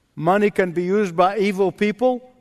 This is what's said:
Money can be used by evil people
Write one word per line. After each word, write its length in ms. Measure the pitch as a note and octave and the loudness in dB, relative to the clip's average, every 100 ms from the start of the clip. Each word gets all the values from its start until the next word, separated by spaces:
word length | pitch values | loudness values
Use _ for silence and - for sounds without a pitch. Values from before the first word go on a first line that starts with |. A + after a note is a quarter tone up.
| _ - | _ -4
Money 340 | D#3+ G3+ G#3 | 0 2 2
can 200 | - F#3 | 0 -2
be 120 | E3 | -2
used 340 | F3+ G3+ G3+ E3+ | -2 0 0 2
by 200 | F3+ G#3+ | 0 2
evil 360 | G3+ F#3+ F#3+ | -2 0 -2
people 580 | - G#3 - B3+ B3 - _ | 0 -4 0 -2 -2 -8 _